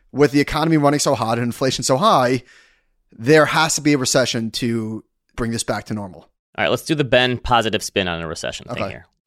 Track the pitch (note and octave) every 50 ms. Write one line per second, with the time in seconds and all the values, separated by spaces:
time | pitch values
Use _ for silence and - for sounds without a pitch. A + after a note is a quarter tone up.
0 | _ _ - B2+ D3 C#3 C3+ C#3+ C#3 - - D3+ D#3 E3 D#3+ D#3 C#3+ C#3+ D3 C#3+
1 | - D#3+ C3+ G#2+ A#2 A2 A#2 A#2 B2 A#2+ A2 - C3 C3 - - C3 - C3+ C3
2 | G3+ A3 G3 C#3+ B2+ B2 C3 A#2+ - - - - _ _ _ _ _ _ _ _
3 | _ _ _ - A2+ C3 D#3 D#3 D3 - - D#3 D#3+ D#3+ - - C#3+ D3+ D3 C3+
4 | B2+ - - C#3 A#2+ - - A#2 A2+ A2 - - C3 A#2 A#2 A2+ A2 A2 A2 G#2+
5 | - _ _ _ _ _ _ - B2 A2+ A#2 A2+ - - A#2 G#2 - - A2 G#2+
6 | G2+ F#2 D#2+ D2+ - _ _ _ _ _ _ - G#2 D#2 A2 D3+ - - D#3+ D3
7 | D3 A2+ C3 B2 B2+ B2+ B2 A#2 - - B2 A#2 A2 A2 G2 G2+ - - - G2+
8 | F#2 F2+ E2+ E2 E2+ D#2+ E2 - - - - - - - B2 - G#2 G2 A#1 -
9 | - _ _ _ _